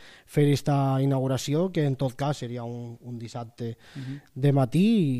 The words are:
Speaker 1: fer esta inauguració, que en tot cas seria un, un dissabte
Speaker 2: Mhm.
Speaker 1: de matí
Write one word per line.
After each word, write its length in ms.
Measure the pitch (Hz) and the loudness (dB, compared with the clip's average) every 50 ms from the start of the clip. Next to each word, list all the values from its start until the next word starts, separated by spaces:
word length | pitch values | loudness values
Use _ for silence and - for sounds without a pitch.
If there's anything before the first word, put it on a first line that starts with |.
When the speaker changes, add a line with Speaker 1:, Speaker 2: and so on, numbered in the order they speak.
| - - - - _ | -18 -20 -20 -20 _
Speaker 1:
fer 220 | - - 151 147 143 | -4 2 2 4 4
esta 460 | 143 - - 151 143 139 139 135 135 135 | 4 2 2 0 2 2 2 2 2 2
inauguració, 720 | 139 139 135 131 131 131 131 120 - 139 143 160 185 190 | 2 2 2 0 0 0 -2 -2 -2 -2 0 0 0 0
que 120 | 175 170 147 | 0 0 0
en 100 | 139 131 | 0 0
tot 180 | - 143 127 - | 0 -2 -4 -4
cas 200 | - 139 151 139 - | -4 -4 -4 -4 -4
seria 220 | 127 117 120 120 117 | -6 -8 -8 -8 -8
un, 340 | 117 120 120 120 120 117 - | -8 -10 -10 -10 -12 -14 -14
un 180 | 120 123 120 113 | -14 -12 -12 -12
dissabte 580 | 117 110 - 120 117 113 - - 120 117 110 - - - - | -10 -10 -10 -12 -12 -12 -12 -10 -8 -8 -8 -10 -16 -18 -14
Speaker 2:
Mhm. 260 | 139 127 131 139 143 - _ - | -12 -10 -10 -12 -12 -14 _ -4
Speaker 1:
de 180 | 131 139 143 | 0 2 4
matí 320 | 135 143 131 - - 165 196 226 233 208 165 139 127 | 4 4 2 2 4 4 4 4 4 4 4 2 0